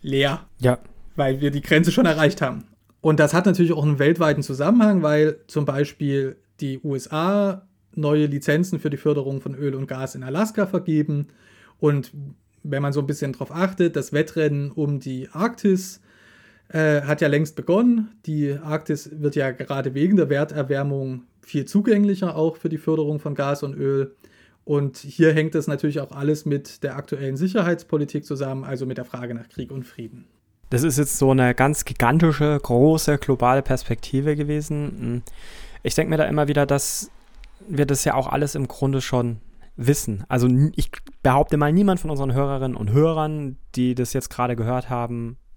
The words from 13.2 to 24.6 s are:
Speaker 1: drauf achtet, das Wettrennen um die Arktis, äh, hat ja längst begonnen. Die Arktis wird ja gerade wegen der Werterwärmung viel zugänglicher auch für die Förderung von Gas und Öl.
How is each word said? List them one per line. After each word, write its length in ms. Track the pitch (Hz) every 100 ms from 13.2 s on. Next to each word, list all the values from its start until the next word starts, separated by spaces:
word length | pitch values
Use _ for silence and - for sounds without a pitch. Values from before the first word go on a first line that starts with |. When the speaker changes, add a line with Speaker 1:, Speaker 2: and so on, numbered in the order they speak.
| 139
Speaker 1:
drauf 200 | 127 131
achtet, 440 | 160 185 190 170 151
das 160 | -
Wettrennen 600 | 147 156 160 151 143 143
um 280 | 156 147 139
die 300 | 135 131 131
Arktis, 720 | 151 233 - 208 185 - - _ _ _ - _ _ _
äh, 320 | 156 156 147
hat 200 | 139 147
ja 60 | 151
längst 280 | 147 151 -
begonnen. 540 | - 190 247 233 214 - -
Die 280 | 151 143
Arktis 580 | 143 156 151 - 147 151
wird 220 | 151 147 143
ja 160 | 135
gerade 420 | 120 127 139 127
wegen 240 | 139 170 196
der 140 | 139
Werterwärmung 920 | 139 151 147 135 139 143 139 135 127 - _
viel 220 | - 147 131
zugänglicher 680 | 208 202 208 208 185 180 156
auch 220 | 160 160
für 120 | 165
die 100 | 151
Förderung 400 | - 160 151 151
von 160 | 151 143
Gas 260 | 139 143
und 140 | 143 143
Öl. 400 | 139 139 135 - _ _ _ _